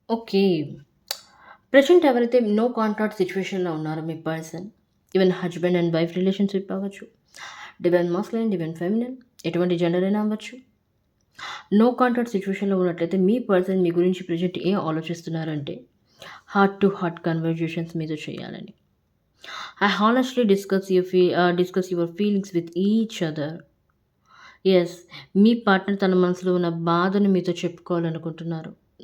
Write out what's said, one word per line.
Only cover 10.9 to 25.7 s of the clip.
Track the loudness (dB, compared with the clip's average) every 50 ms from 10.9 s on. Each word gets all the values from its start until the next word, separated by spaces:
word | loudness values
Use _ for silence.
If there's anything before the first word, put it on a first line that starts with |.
| _ _ _ _ _ _ _ _ _ -18 -16 -14 -14 -14 -4 2 4
No | 4 6 4 4 4
contact | 2 2 2 0 -2 -2
సిచ్యువేషన్‌లో | -2 -4 -4 -4 -4 -4 -2 0 0 2
ఉన్నట్లయితే | 2 0 0 -2 -4 -2 0 2
మీ | 2 2 2 0
పర్సన్ | 0 0 2 2 2 2 0 0
మీ | 2 2
గురించి | 2 2 2 2 2 -2 -4
ప్రెజెంట్ | -6 -4 -2 -2 -2 -2 -2
ఏం | -2 0 0 0
ఆలోచిస్తున్నారంటే | 0 -2 -4 -4 -4 -6 -8 -8 -8 -8 -6 -6 -4 -4 -6 -6 -6 -8 -10 -12 -14 _ _ _ _ _ _ -20 -20 -20 -20 -20 _ -4 2
heart | 2 2 2 2 2
to | 0 0 0 0
heart | -4 -6 -4 -4 -4 -4
conversations | -2 -2 -2 -2 -2 -2 -4 -4 -4 -6 -8 -6 -6
మీతో | -6 -6 -6 -6
చేయాలని. | -8 -10 -12 -12 -12 -12 -12 -12 -14 -16 -18 -20 _ _ _ _ _ _ _ _ _ _ _ _ _ -20 -16 -16 -14 -14 -14 -6 -2 0
I | 0 2
honestly | 2 2 2 2 2 0 0 0 0 4
discuss | 4 4 2 2 0 -2 -2 0 2 2
your | 2 2 2
fe-, | 4 4 4 4 4
uh, | 4 2 2 4 2
discuss | 0 0 0 -4 -2 -2
your | -2 -2 -2 -2 -2 -2
feelings | -2 0 0 -2 -2 -2 -4
with | -4 -4 -4 -2 -2 0 2
each | 2 2 0 -2 -4 -4 -4 -4
other. | -4 -4 -6 -6 -6 -10 -16 _ _ _ _ _ _ _ _ _ _ _ _ _ _ -20 -20 -20 -10 _ 2
ఎస్, | 4 4 4 4 2 -4 -12 -20 _ -20 -20 -12 -2 4
మీ | 6 6 6 6
పార్ట్నర్ | 4 4 2